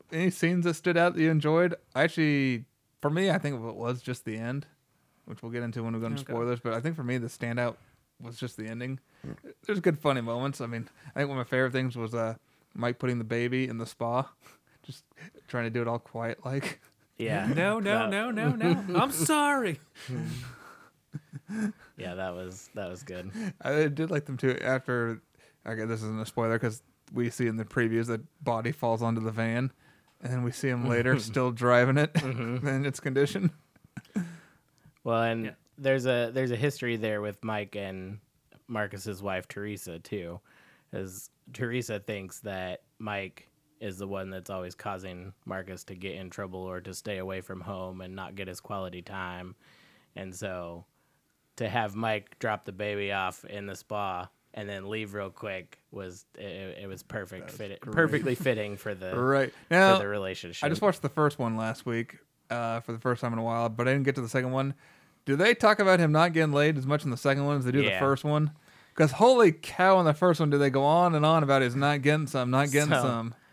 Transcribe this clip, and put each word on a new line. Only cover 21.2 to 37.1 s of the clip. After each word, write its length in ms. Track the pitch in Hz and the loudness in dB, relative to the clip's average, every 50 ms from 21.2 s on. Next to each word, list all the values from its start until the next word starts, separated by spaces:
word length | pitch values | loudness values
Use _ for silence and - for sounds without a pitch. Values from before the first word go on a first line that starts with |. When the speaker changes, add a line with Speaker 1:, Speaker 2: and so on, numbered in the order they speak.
| - _ - 135 - - 208 220 214 208 - - - - _ | -14 _ -16 -16 -12 -8 -6 -4 -4 -4 -4 -8 -16 -20 _
Speaker 3:
Yeah, 180 | - - 90 90 | -12 -10 -10 -8
that 200 | 92 95 92 87 | -6 -6 -6 -6
was, 360 | 90 92 90 92 95 - - - | -8 -10 -12 -12 -14 -16 -14 -10
that 140 | 107 98 87 | -8 -8 -8
was 140 | 90 90 - | -8 -10 -12
good. 280 | - 90 90 90 101 98 220 220 185 - - - | -12 -12 -10 -10 -10 -8 -8 -8 -8 -8 -6 -4
Speaker 1:
I 240 | - 143 151 156 147 | 0 2 2 2 2
did 220 | 143 147 160 165 | 0 -2 -4 -2
like 160 | 180 147 147 | -2 -4 -4
them 100 | - 135 | -4 -6
too. 200 | 117 - 131 127 - - | -2 0 0 0 0 0
After, 580 | 127 131 127 - - 123 120 117 117 113 110 - _ _ _ _ _ _ _ - | -2 -2 -2 -2 -2 -2 -2 -2 -2 -4 -8 -12 _ _ _ _ _ _ _ -12
okay, 180 | - 113 113 110 | -10 -8 -6 -4
this 180 | 113 117 110 107 | -4 -4 -4 -4
isn't 180 | 107 110 110 | -6 -6 -6
a 60 | 110 | -6
spoiler 320 | - - - 117 113 113 113 | -6 -4 -2 0 2 2 2
'cause 240 | - 117 110 - - _ _ _ _ - - | 0 -2 -4 -6 -12 _ _ _ _ -8 -4
we 180 | 123 120 117 | -2 -2 -2
see 160 | - - 123 | -2 0 0
in 100 | 113 110 | 0 0
the 80 | 113 110 | -2 -6
previews 420 | 104 - 127 120 113 113 113 117 | -4 0 0 2 2 2 0 0
that 140 | 120 117 110 147 - _ _ 147 | -2 -4 -6 -6 -10 _ _ -2
body 260 | 123 117 113 113 120 | -2 -2 0 0 -4
falls 320 | 147 - - 117 113 110 117 | -4 -2 0 0 0 0 0
onto 180 | 113 117 113 | 0 0 0
the 100 | 110 113 107 | -2 -4 -2
van, 400 | 113 113 113 113 120 131 131 - _ _ _ _ _ _ _ _ _ | -2 -2 -2 0 0 -2 -4 -4 _ _ _ _ _ _ _ _ _
and 120 | - 127 127 | -6 -4 -2
then 100 | 127 123 | -2 -2
we 100 | 123 127 | -2 -2
see 160 | - - 135 | -2 -2 -2
him 200 | 127 123 120 120 | 0 0 0 2
later 300 | 120 117 117 127 131 131 | 2 4 4 4 4 2
Speaker 3:
<laughs> 0 | |
Speaker 1:
still 320 | 107 113 104 110 127 127 | 2 0 0 0 0 0
driving 460 | 117 117 123 123 123 123 123 127 131 147 | 0 2 4 6 8 8 8 8 6 4
it 140 | 147 147 - | 4 2 2
<laughs> 20 | |
Speaker 3:
Mm-hmm. 520 | 170 143 131 127 120 120 117 123 127 127 143 | 0 0 0 -2 -4 -4 -4 -4 -2 -2 -2
Speaker 1:
in 180 | 135 131 143 | 0 0 0
its 140 | 139 131 - | -2 -4 -4
condition. 500 | - - 131 135 143 143 - 196 196 160 - - _ _ _ _ _ _ _ - - - - 202 175 170 170 165 - - _ _ _ _ _ _ _ - _ _ - | -4 -2 2 2 2 2 2 2 0 0 0 -2 _ _ _ _ _ _ _ -20 -16 -8 -6 -6 -6 -6 -8 -18 -20 -20 _ _ _ _ _ _ _ -20 _ _ -4
Speaker 3:
Well, 200 | 120 117 113 113 | 0 2 2 2
and 220 | 117 113 113 110 | 2 0 -2 -4
Speaker 2:
Yeah. 40 | 107 - _ _ _ _ - | -6 -8 _ _ _ _ -4
Speaker 3:
there's 280 | 139 135 131 135 120 | 0 2 2 2 2
a, 240 | 131 123 120 120 113 120 | 2 2 2 2 0 0
there's 180 | 131 131 123 | 0 0 0
a 60 | 120 | 0
history 400 | 107 135 147 135 - 127 120 117 | 0 0 0 0 -2 -2 -2 -2
there 240 | 110 110 110 | -2 0 -2